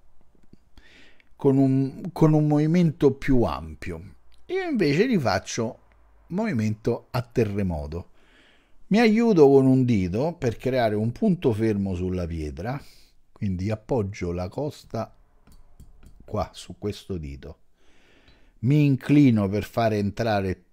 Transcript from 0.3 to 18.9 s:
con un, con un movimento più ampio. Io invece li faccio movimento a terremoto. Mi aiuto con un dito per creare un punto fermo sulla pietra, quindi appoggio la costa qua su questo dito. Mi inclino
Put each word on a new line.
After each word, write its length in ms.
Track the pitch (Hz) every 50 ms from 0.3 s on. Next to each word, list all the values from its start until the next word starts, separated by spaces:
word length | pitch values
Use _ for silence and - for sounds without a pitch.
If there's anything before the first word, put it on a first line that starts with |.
| _ - - - - - _ _ - - - - - - - - - - _ - -
con 180 | - - 139 131
un, 540 | 139 139 131 131 135 135 131 - - - 165
con 220 | - - 160 156 156
un 140 | 151 151
movimento 680 | 151 147 147 151 156 170 180 175 160 - - 151 135 117
più 300 | - - 143 131 120 107
ampio. 720 | 82 69 67 80 80 78 - - 95 82 80 95 98 - - - - - - -
Io 140 | - 349 381
invece 440 | 370 339 285 208 170 143 139 165 233
li 120 | 269 233
faccio 680 | 170 123 107 95 98 - - - 123 113 - - - _ _ _ _ _ _ _ _ _
movimento 800 | - 165 196 226 214 151 110 110 110 107 - - 120 117 - - _
a 100 | - 120
terremoto. 880 | - - - 123 110 101 98 104 98 90 82 73 73 76 80 87 - - - _ - _ _ _ _ _ _ _ _ _ - - - - 185
Mi 60 | 226
aiuto 500 | 240 226 208 226 233 226 208 160 143 135
con 160 | 139 135 131
un 200 | 131 131 131 127
dito 500 | 120 117 98 92 87 92 110 147 170 165
per 180 | - 147 120 113
creare 380 | - - 127 131 123 120 107 104
un 180 | 104 110 120
punto 400 | 123 - 226 214 170 170 - 131
fermo 440 | 107 104 113 113 104 101 98 95 92
sulla 320 | 87 90 92 92 90 87
pietra, 520 | 82 85 80 76 73 69 73 92 120 139 135 - - - - - - _ _ _ _
quindi 400 | _ - 110 98 92 87 92 107
appoggio 600 | 110 - - - 143 117 101 95 104 - 90 87
la 160 | 87 87 90 92
costa 640 | - 131 147 147 - - - - - 113 107 - - _ _ _ _ _ _ - - - - - - - - - - - - - - - -
qua 280 | - 104 104 85 - -
su 240 | - - - 185
questo 400 | - - 104 - - - - 95
dito. 400 | 85 76 69 69 65 - 73 - _ _ - _ _ _ - - - _ _ _ _ _ _ _ _ - _ _ -
Mi 260 | 107 123 147 151 147
inclino 640 | 143